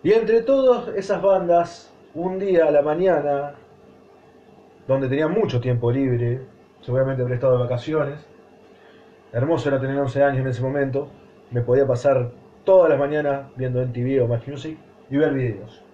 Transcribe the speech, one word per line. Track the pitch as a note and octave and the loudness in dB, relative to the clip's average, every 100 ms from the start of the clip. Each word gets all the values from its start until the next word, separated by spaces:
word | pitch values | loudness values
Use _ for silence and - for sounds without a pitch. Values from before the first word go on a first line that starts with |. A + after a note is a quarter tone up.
Y | D#3 | 4
entre | A3 G#3+ A3+ | 2 4 2
todas | A3+ C4+ C4 A#3 - | 2 2 4 2 -2
esas | G3 G3 F3+ | -8 -4 0
bandas, | G3 F#3+ F3 E3+ E3+ - - - - | 2 2 2 2 0 -8 -20 -20 -16
un | D#3 F3+ F#3+ | -8 -6 -4
día | G3+ E3+ D#3 | 0 2 4
a | |
la | D3 | 2
mañana, | D3+ D#3+ F#3 D#3+ C#3+ C#3+ C#3+ C#3+ - _ - - _ _ _ _ _ - - _ - | 2 0 0 0 0 -4 -6 -14 -20 _ -20 -20 _ _ _ _ _ -20 -20 _ -2
donde | C3+ C3 | -2 0
tenía | C#3 D#3 | 0 0
mucho | G3+ F3 A#2+ | 0 0 -2
tiempo | B2 B2 A#2 | -2 0 0
libre, | B2+ C3+ A#2+ A#2+ C3 - - _ _ | 0 0 0 -2 -4 -10 -20 _ _
seguramente | - B2+ C3+ C3 | -4 -2 -2 -2
habré | B2 A#2+ | -4 0
estado | C3+ B2 | 2 2
de | |
vacaciones, | A#2+ A#2+ - D#3 C#3 D3+ - - - - - - - - - - - | 0 -4 -2 -2 -4 -8 -18 -20 -20 -20 -20 -20 -20 -20 -20 -20 -8
hermoso | A#2 C#3+ D#3+ C#3+ | -4 -2 0 0
era | C3+ | -2
tener | C3+ C#3 | -2 -2
once | C3+ C#3 | -2 2
años | C#3 C3 | 2 2
en | C3 | -4
ese | A#2+ | -4
momento, | C3 C#3+ C3+ C3+ C#3+ - - - - | -4 -2 -2 -4 -6 -16 -20 -20 -8
me | B2 | -4
podía | A2+ C3 C#3 | 2 2 2
pasar | A#2+ C#3+ C3 A#2+ - - - | 2 2 2 -2 -10 -20 -8
todas | - F#3+ E3 | 4 6 6
las | C#3 | 2
mañanas | C#3+ D3+ D3 C#3 C3 B2+ | 0 -2 -2 -4 -8 -8
viendo | B2+ B2 | -4 -2
M | B2+ | -4
T | A#2+ | -4
V | B2 C3+ | -2 0
o | A#2 | 0
Match | A#2 - | -2 -6
Music | C#3 D#3 D#3 - - - | -12 -12 -14 -20 -20 -4
y | C#3 | 0
ver | D3+ | 0
videos. | C3+ B2 F#2+ - - - | 0 -4 -6 -14 -20 -20